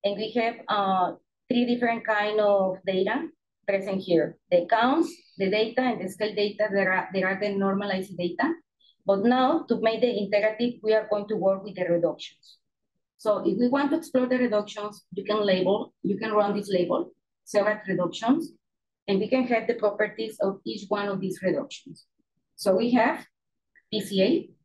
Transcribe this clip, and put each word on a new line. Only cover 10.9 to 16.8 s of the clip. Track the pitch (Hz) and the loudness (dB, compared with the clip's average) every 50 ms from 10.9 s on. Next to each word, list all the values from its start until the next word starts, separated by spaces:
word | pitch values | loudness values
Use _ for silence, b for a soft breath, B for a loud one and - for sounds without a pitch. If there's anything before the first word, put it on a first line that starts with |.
| 214 | 2
are | 220 214 214 | 2 2 0
going | 208 208 202 202 | -4 -4 -2 -4
to | 220 | -4
work | 185 185 190 196 190 196 | 0 2 0 0 0 -4
with | 208 - | -12 -6
the | 185 180 | -6 0
reductions. | 170 170 170 175 160 - - - - _ _ _ - - _ _ _ _ _ _ _ _ _ _ _ _ | 0 2 2 2 0 -2 -6 -14 -20 _ _ _ -20 -20 _ _ _ _ _ _ _ _ _ _ _ _
So | _ - 220 208 185 | _ 0 0 0 2
if | - - 185 | 2 0 2
we | 220 247 | 2 2
want | 247 262 277 294 277 | 2 4 2 2 2
to | 311 | 0
explore | 330 - - - 254 254 | -2 -4 -2 0 0 2
the | 247 254 | 2 2
reductions, | 254 247 233 214 208 202 - - 214 208 208 208 - _ _ 180 | 2 2 2 2 0 -2 -2 -10 -10 -10 -10 -10 -14 _ _ -12
you | 202 190 | -10 -2
can | - 208 214 208 | -2 0 0 2
label, | 196 185 185 185 185 202 220 - - _ _ - | 2 2 2 2 2 2 0 -2 -8 _ _ -4
you | 180 202 | -4 -4
can | 190 220 220 208 | -2 -4 0 0
run | 208 202 202 196 | 2 2 2 -2
this | 208 196 - | -4 -4 0
label, | 190 175 | 0 0